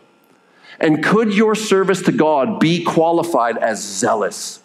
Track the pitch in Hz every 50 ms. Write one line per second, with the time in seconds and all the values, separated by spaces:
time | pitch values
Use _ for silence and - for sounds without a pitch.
0 | _ _ _ _ _ _ _ _ _ _ _ _ - - - - - 160 156 -
1 | - - 190 220 233 214 202 196 226 214 214 214 - - 190 190 190 196 190 185
2 | - - 131 123 160 156 156 143 131 117 101 - 147 160 175 175 170 - - 165
3 | 160 165 170 170 156 170 - 127 117 117 113 113 - 117 110 98 - 101 101 -
4 | 120 113 113 107 98 87 - - - - - -